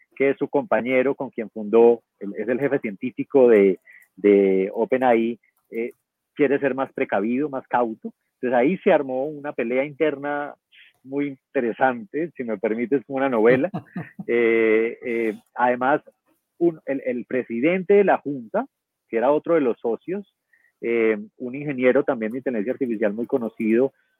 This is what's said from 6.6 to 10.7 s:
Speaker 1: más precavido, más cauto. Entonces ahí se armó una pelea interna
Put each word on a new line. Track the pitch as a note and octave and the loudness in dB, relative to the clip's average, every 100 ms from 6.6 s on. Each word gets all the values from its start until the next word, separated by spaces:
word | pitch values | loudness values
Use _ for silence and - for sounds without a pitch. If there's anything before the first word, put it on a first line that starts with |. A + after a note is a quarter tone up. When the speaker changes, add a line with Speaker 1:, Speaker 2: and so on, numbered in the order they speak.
| C#3 | -2
Speaker 1:
más | C3 C3 | -2 -6
precavido, | - C3 G#2 G#2+ B2 D3 | -6 -4 -2 -2 -2 -4
más | C3+ - | -6 -4
cauto. | B2 A#2 A2 A3+ - _ _ | -2 -2 -4 -14 -16 _ _
Entonces | B2+ B2 | -2 2
ahí | C3+ F#3+ | 2 2
se | G#3 | 2
armó | D#3 C3+ C3 D3 | 2 0 -4 -6
una | D3 D3 | -8 -10
pelea | D3 A#2 B2+ | -6 -4 -2
interna | D3 C#3 D#3 C#3 C#3+ D3 C#3+ - _ | -4 -2 -2 -2 -6 -6 -8 -14 _